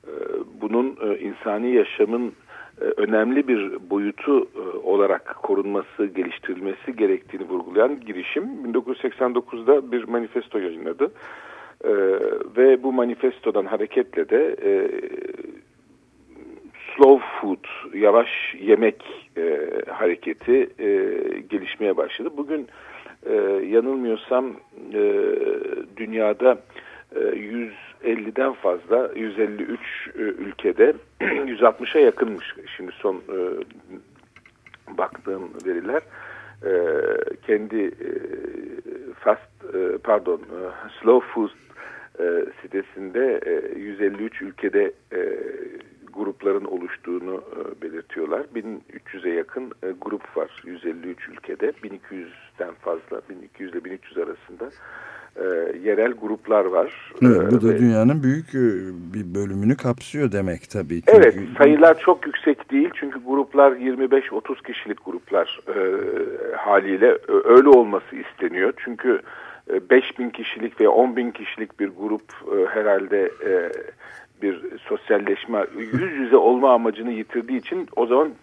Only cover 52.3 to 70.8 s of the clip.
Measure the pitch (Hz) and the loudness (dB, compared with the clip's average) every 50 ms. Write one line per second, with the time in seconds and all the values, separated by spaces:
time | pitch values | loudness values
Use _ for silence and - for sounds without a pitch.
52.3 | - - - - _ - 87 85 82 _ - 87 85 82 - - - - _ - | -20 -20 -20 -20 _ -12 -12 -12 -12 _ -8 -8 -8 -8 -8 -12 -14 -12 _ -16
53.3 | 95 90 - - _ - 98 90 85 87 80 92 95 92 _ - - 90 85 82 | -20 -20 -20 -20 _ -16 -16 -12 -12 -12 -12 -12 -16 -16 _ -10 -8 -8 -6 -6
54.3 | 85 _ _ - - - 113 139 - - - - - - - - - - - - | -8 _ _ -20 -14 -14 -14 -14 -14 -20 -20 -20 -20 -18 -18 -18 -20 -20 -20 -18
55.3 | _ - 90 95 90 82 85 85 85 85 92 107 104 98 113 120 120 113 110 104 | _ -6 -4 -4 -2 -2 -4 -4 -6 -4 -2 0 2 2 2 0 -2 -4 -6 -8
56.3 | 107 104 _ 107 110 104 95 92 92 85 104 151 - - - - - - 127 123 | -8 -8 _ 0 2 2 2 2 2 0 0 0 -6 -14 -20 -18 0 4 6 6
57.3 | 113 90 85 101 120 117 104 113 104 - 123 120 113 110 110 127 147 160 135 127 | 6 6 4 4 2 4 4 4 4 4 4 4 4 4 4 4 4 4 2 0
58.3 | 139 156 160 - - 135 123 113 101 92 95 95 90 85 87 85 95 107 101 87 | 0 -2 -6 -6 -2 0 2 2 0 -2 -6 -8 -12 -14 -14 -10 -10 -10 -8 -6
59.3 | 85 98 101 98 95 98 101 113 139 - - 127 117 - - - - 147 143 120 | -4 -4 -4 -4 -4 0 2 2 2 2 0 -2 -2 -2 -6 -10 -4 -2 -2 0
60.3 | 98 101 98 - 120 131 - - - 135 - 71 113 110 - - 220 208 160 117 | 0 -2 -2 -2 -4 -6 -10 -8 -6 -6 -4 -4 -6 2 6 10 10 12 10 10
61.3 | 95 98 101 123 123 - 143 143 151 147 160 165 160 160 - 185 175 180 - 151 | 8 4 -8 -8 4 6 6 8 10 10 10 10 10 8 4 2 2 2 0 -8
62.3 | - - - 160 139 - - - 135 139 151 175 - - 147 139 131 135 123 127 | -8 -2 0 0 0 0 -4 -2 0 0 0 0 -2 -8 -10 -8 -10 -10 -4 -2
63.3 | 135 143 135 - - 143 139 139 131 123 123 131 127 123 135 127 139 135 131 - | 0 0 -2 2 6 8 8 8 6 4 -2 -4 -2 0 2 4 4 2 2 0
64.3 | - - - - 101 - - - 120 - - 104 101 - _ 92 87 87 _ - | -6 -6 -6 -6 -10 -10 -10 -12 -12 -12 -8 -10 -10 -10 _ -12 -12 -12 _ -2
65.3 | 98 95 98 - - - _ 98 95 101 95 92 95 101 95 - - - - 123 | 0 0 0 0 -6 -12 _ -6 -4 -2 0 0 0 -2 -2 -4 -4 -4 -4 -6
66.3 | 123 - - - - - - 101 101 98 98 98 95 92 107 123 - - - - | -6 -8 -8 -8 -6 -4 0 4 4 4 4 2 2 6 6 6 6 4 0 2
67.3 | - 98 - 117 117 - 135 143 139 123 117 104 101 92 - - 90 87 87 - | 2 4 8 10 10 10 12 12 10 10 10 6 0 -4 -4 -8 -14 -14 -14 -16
68.3 | - - 95 85 85 92 95 117 - - - 127 117 - - 127 113 - - - | -10 -8 -6 -6 -2 0 -2 -2 -2 -4 -10 -12 -10 -2 0 0 0 0 -2 -10
69.3 | - - - - - - _ - - 98 - - 127 131 - - - - 123 120 | -20 -18 -18 -18 -20 -18 _ -4 -4 -4 2 4 4 4 4 2 -8 -6 -8 -8
70.3 | - - 113 - - 113 110 113 - - | -6 -10 -12 -10 -8 -8 -8 -8 0 4